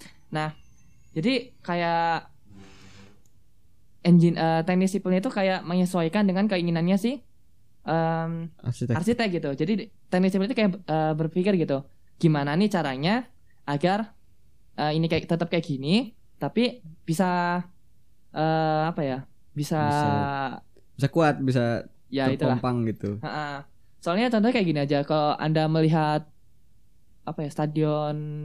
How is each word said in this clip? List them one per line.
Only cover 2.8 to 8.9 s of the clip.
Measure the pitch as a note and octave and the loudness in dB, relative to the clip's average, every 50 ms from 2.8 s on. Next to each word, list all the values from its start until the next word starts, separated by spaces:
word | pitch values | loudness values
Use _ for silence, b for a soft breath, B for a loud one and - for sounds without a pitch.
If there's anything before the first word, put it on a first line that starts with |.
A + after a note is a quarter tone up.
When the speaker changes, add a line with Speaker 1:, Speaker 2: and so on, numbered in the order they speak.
| G2 F#2+ B B G2 G2 B B - - - - - - - - - - - - - - - - | -20 -20 B B -20 -20 B B -20 -20 -20 -20 -20 -20 -20 -20 -20 -20 -20 -20 -20 -20 -20 -2
Speaker 1:
engine-, | - F3 F3 E3+ E3 E3+ E3 | 4 6 8 8 8 6 4
eh, | - D#3+ E3 E3 D#3+ | 2 0 2 2 0
teknik | E3 F3+ F3+ F3+ F#3+ F#3 | 0 0 2 2 2 0
sipilnya | F#3+ G3 - F#3 F#3 F#3+ | 0 -2 -2 0 0 0
itu | G3 C4 | 0 -2
kayak | - G#3 F#3+ F#3+ F#3+ F3 - | -2 0 0 0 0 -2 -4
menyesuaikan | D#3+ F3 F#3 F3+ F3 - F3 E3 D#3+ F#3 G#3 G#3 | -2 0 0 0 2 2 0 0 0 0 2 2
dengan | F#3+ F3+ F#3+ G#3 | 2 2 0 0
keinginannya | G#3+ G3 F3+ E3+ F3 E3+ E3 E3 F3+ G3 | 0 0 0 0 0 0 0 2 2 2
si, | G3 - A#3 C#4+ - - - - - - - - - - - - - - | 2 0 -2 -4 -4 -10 -18 -20 -20 -20 -20 -20 -20 -20 -20 -20 -12 -6
em, | - D#3 E3 D#3+ E3 E3 E3 E3 E3 E3 E3 E3 D#3+ - - | -2 0 0 0 0 0 -2 -4 -4 -6 -8 -10 -12 -14 -8
Speaker 2:
Arsitek. | - A#2+ A#2+ - B2 A#2+ | -6 -6 -4 -4 -2 -2